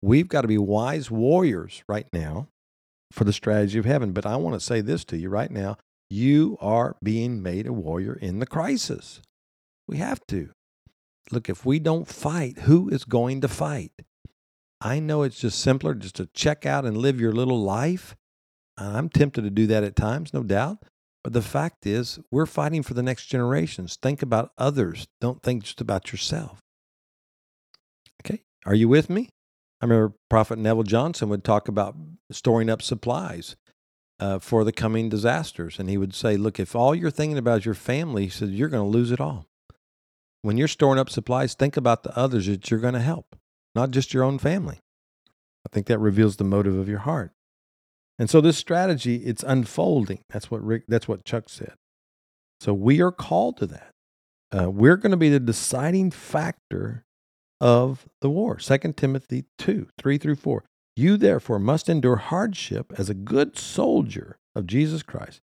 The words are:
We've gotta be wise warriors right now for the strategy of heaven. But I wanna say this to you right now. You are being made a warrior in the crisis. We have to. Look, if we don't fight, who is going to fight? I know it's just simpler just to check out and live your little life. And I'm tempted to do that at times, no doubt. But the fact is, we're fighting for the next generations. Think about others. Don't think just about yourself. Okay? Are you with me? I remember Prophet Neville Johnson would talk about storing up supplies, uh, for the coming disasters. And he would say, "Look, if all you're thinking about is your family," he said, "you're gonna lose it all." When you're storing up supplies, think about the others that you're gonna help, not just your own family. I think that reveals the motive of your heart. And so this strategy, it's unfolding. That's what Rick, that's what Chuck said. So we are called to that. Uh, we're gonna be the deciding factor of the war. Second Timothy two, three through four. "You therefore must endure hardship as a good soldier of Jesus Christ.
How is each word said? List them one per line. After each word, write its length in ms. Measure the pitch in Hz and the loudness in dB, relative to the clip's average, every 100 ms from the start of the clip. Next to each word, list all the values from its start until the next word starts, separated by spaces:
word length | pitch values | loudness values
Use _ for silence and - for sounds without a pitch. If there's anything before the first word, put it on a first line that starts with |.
We've 260 | 98 127 180 | 6 4 4
gotta 200 | 151 120 | 0 2
be 100 | 107 | 2
wise 540 | 101 104 120 156 120 | 2 0 0 -4 -4
warriors 720 | 113 120 170 180 95 92 - _ | -2 2 4 2 0 -6 -16 _
right 200 | 104 - | -8 -6
now 360 | 87 78 78 147 _ _ _ _ _ _ | -6 -6 -8 -10 _ _ _ _ _ _
for 120 | - | 0
the 100 | 101 | 0
strategy 440 | 101 - 107 104 104 | 2 0 2 2 0
of 80 | 107 | 0
heaven. 280 | 143 113 | 0 0
But 120 | 92 101 | -4 -4
I 100 | 120 | -4
wanna 220 | 165 117 | -2 -4
say 220 | - 117 | -4 -4
this 240 | 107 165 - | -2 -4 -4
to 120 | 85 | -8
you 120 | 87 | -4
right 220 | 101 120 | -4 -4
now. 260 | 110 98 107 _ _ _ | -6 -6 -8 _ _ _
You 480 | 101 127 147 160 214 | -2 4 4 4 -2
are 360 | 101 113 123 - | 0 0 0 -4
being 400 | 98 110 120 117 | -2 -2 -2 -4
made 240 | 92 90 113 | -4 -4 -4
a 60 | |
warrior 420 | 120 78 85 98 127 | -6 -4 -4 -6 -6
in 240 | 92 92 | -6 -6
the 80 | 131 | -6
crisis. 760 | - 175 269 - - - - _ _ _ _ _ _ - | -4 -2 -4 -4 -8 -12 -20 _ _ _ _ _ _ -12
We 80 | - | -8
have 240 | - 262 _ | -6 -8 _
to. 240 | 98 78 _ _ _ _ _ _ _ _ | -8 -8 _ _ _ _ _ _ _ _
Look, 180 | 120 - | -6 -6
if 160 | 92 127 | -6 0
we 140 | 143 | 0
don't 280 | 156 165 160 | 2 -2 -4
fight, 520 | - 147 170 139 127 | -8 -6 -4 -6 -4
who 300 | - 160 190 | 6 6 6
is 160 | 147 - | -4 0
going 360 | 120 120 135 | 0 0 -2
to 60 | 131 | -4
fight? 440 | - 156 143 98 _ - _ - _ _ _ _ _ | -4 -6 -6 -10 _ -20 _ -20 _ _ _ _ _
I 200 | - 139 | -4 -4
know 240 | 156 151 | -2 0
it's 160 | 139 - | 0 -2
just 200 | 120 - | -4 -2
simpler 360 | - 131 156 76 | 2 2 0 -4
just 220 | 95 - | -8 -10
to 120 | 92 - | -10 -2
check 280 | 156 147 | -2 -2
out 220 | 147 143 131 | -2 -2 -2
and 100 | 107 | 0
live 240 | 131 131 | 0 2
your 120 | 113 | 0
little 280 | 110 127 123 | 0 0 0
life. 560 | 98 104 143 180 - - _ _ _ _ _ - | 0 0 -2 -4 -8 -20 _ _ _ _ _ -14
And 180 | 98 104 | -8 -6
I'm 140 | 156 | -2
tempted 320 | - 147 131 | 2 2 2
to 80 | 104 | -2
do 160 | 101 107 | 2 2
that 180 | 110 | 2
at 120 | 104 - | 0 0
times, 360 | 107 127 160 | 0 -2 -4
no 120 | 143 | -6
doubt. 400 | 113 98 135 214 - _ _ _ | 0 0 0 -6 -16 _ _ _
But 100 | - | -4
the 80 | 117 | -2
fact 460 | 101 - 160 _ - | -2 -2 -4 _ -4
is, 320 | 107 120 - - | -2 -4 -10 -6
we're 160 | 127 160 | -2 -2
fighting 380 | - 147 160 | -2 -2 -2
for 100 | 139 | -4
the 80 | 120 | -4
next 240 | 123 127 - | -4 -4 -4
generations. 720 | 131 120 139 160 - 90 - | -2 0 0 -2 -6 -12 -4
Think 220 | 127 143 | -4 -2
about 300 | 135 113 113 - | -2 -2 -2 -2
others. 480 | 131 143 95 - - _ | -2 0 -2 -2 -14 _
Don't 220 | 120 127 | -6 -4
think 220 | - 123 | -4 -4
just 180 | 101 - | -6 -10
about 300 | 113 98 - | -4 -4 -4
yourself. 480 | - - - 107 - _ _ _ _ _ _ _ _ _ _ _ _ _ _ _ _ | -10 -6 -6 -8 -18 _ _ _ _ _ _ _ _ _ _ _ _ _ _ _ _
Okay? 200 | - 214 _ _ - | -8 -8 _ _ 2
Are 80 | 104 | 4
you 120 | 113 | 6
with 220 | 139 151 | 4 4
me? 200 | 185 247 _ _ _ _ _ | -2 -4 _ _ _ _ _
I 40 | 120 | 2
remember 280 | 113 110 - _ | 4 4 -2 _
Prophet 300 | 110 110 113 | 2 2 0
Neville 240 | 110 113 | 0 0
Johnson 460 | 107 113 147 170 104 | 2 2 0 -2 -4
would 140 | 104 | -2
talk 240 | - 107 - | 2 0 0
about 280 | 104 98 78 78 82 _ | -4 -4 -6 -18 -20 _
storing 380 | - - 117 113 | -4 2 2 2
up 140 | 110 | -2
supplies, 720 | - 117 120 131 185 85 - - _ _ _ _ _ _ | -4 -6 -4 -4 -4 -12 -14 -20 _ _ _ _ _ _
uh, 180 | 101 98 | -4 -4
for 260 | - 117 | 0 2
the 80 | 110 | 2
coming 380 | - 113 110 113 | 0 -2 0 -2
disasters. 720 | 107 113 143 160 - 85 - | 0 0 0 -4 -10 -12 -8
And 100 | 95 | -4
he 80 | 98 | -2
would 160 | 95 | -2
say, 240 | 95 120 104 | -2 0 0
"Look, 220 | 107 98 | 0 -2
if 160 | 95 117 | -4 2
all 180 | 123 | 2
you're 160 | 165 170 | 2 -2
thinking 300 | 143 151 147 | -2 -4 -2
about 200 | 120 113 | 2 0
is 60 | 104 | 0
your 80 | |
family," 520 | 101 - 131 170 117 98 | -6 -4 -4 -2 -2 -4
he 40 | |
said, 200 | - 104 | -4 -6
"you're 200 | 98 147 | -2 -2
gonna 180 | 135 101 | 0 2
lose 220 | 110 120 | 2 2
it 100 | 123 | 0
all." 280 | 143 127 82 _ _ _ _ _ _ _ _ _ | -2 -6 -12 _ _ _ _ _ _ _ _ _
When 140 | 107 110 | -2 0
you're 140 | 147 | 0
storing 300 | - 143 135 | 4 4 4
up 100 | 131 | 2
supplies, 440 | - 107 127 131 | -4 -2 -2 -2
think 220 | - 139 147 | 0 0 2
about 280 | 120 117 | 2 2
the 140 | - - | 0 -2
others 300 | 131 123 92 | 0 0 0
that 240 | 98 - | -2 0
you're 80 | 113 | 0
gonna 220 | 120 123 | 0 0
help, 340 | 120 165 - - _ _ _ - | -2 -2 -8 -20 _ _ _ -2
not 160 | 131 | 0
just 220 | 127 131 | 0 0
your 100 | 131 | 2
own 160 | 131 135 | 2 2
family. 400 | 143 185 156 - _ _ _ _ _ _ _ _ - | -2 -2 -4 -10 _ _ _ _ _ _ _ _ -6
I 40 | |
think 180 | - 98 | -4 0
that 120 | 113 | 2
reveals 380 | 107 98 110 98 | 4 6 4 4
the 80 | 98 | 0
motive 320 | 98 98 95 | 2 2 0
of 100 | 95 | -2
your 120 | 104 | -4
heart. 340 | 104 160 90 _ _ _ _ _ _ _ _ _ | -4 -4 -6 _ _ _ _ _ _ _ _ _
And 120 | 117 | 4
so 100 | 160 | 6
this 180 | 156 151 | 6 2
strategy, 600 | - 170 190 156 123 117 | 0 0 0 0 -2 -4
it's 260 | 117 113 | -4 -6
unfolding. 800 | - 131 117 - 170 151 101 95 _ | 0 0 0 0 2 2 0 -6 _
That's 200 | 107 - | -12 -8
what 140 | 113 | -8
Rick, 220 | 107 113 - | -2 -4 0
that's 200 | 117 - | -2 0
what 180 | 101 - | -8 -4
Chuck 240 | 117 107 | -6 -6
said. 240 | - 104 - _ _ _ _ _ _ _ _ | -16 -16 -18 _ _ _ _ _ _ _ _
So 120 | - | -2
we 280 | 101 107 147 | 2 4 6
are 100 | 180 | 4
called 460 | 180 - 165 233 247 | 0 -2 0 0 -2
to 100 | 190 | -8
that. 240 | 147 - _ _ _ _ _ _ 98 | -8 -20 _ _ _ _ _ _ -2
Uh, 140 | 90 | 0
we're 240 | 98 120 185 | 6 8 8
gonna 220 | 214 185 | 4 4
be 120 | 160 | 4
the 120 | 143 | 4
deciding 720 | 120 113 - 127 143 190 190 | 2 -2 -2 -2 0 2 0
factor 920 | - - 156 165 - _ 92 101 120 _ _ _ _ _ _ | -2 -6 -4 -4 -6 _ -8 -6 -8 _ _ _ _ _ _
of 480 | 123 120 127 135 - _ | 4 6 4 -4 -12 _
the 80 | 139 | -2
war. 300 | 151 226 - | 0 -2 -4
Second 360 | - 139 165 151 | 0 0 0 -2
Timothy 480 | 139 135 - 123 131 _ | 0 -2 -4 -8 -8 _
two, 300 | - 202 - - | -2 -2 -4 -6
three 200 | - - | 0 0
through 180 | - 143 | 0 -2
four. 280 | - 62 - _ _ - | -2 -4 -6 _ _ 2
"You 220 | 151 202 | 4 6
therefore 420 | - 85 - 107 | 6 4 0 0
must 300 | 101 156 - | 2 2 2
endure 260 | 165 123 120 | 2 4 2
hardship 800 | - 165 220 185 - 104 - - | 0 -2 -2 -4 -6 -6 -8 -6
as 120 | 98 | -4
a 40 | |
good 440 | 98 101 127 147 - | -4 0 2 2 -2
soldier 800 | - - - 233 131 - - - _ - | -8 -2 2 2 0 -6 -14 -18 _ -8
of 120 | 87 | -2
Jesus 360 | 113 151 160 | 0 0 -2
Christ. 380 | - - - - | -8 -12 -12 -18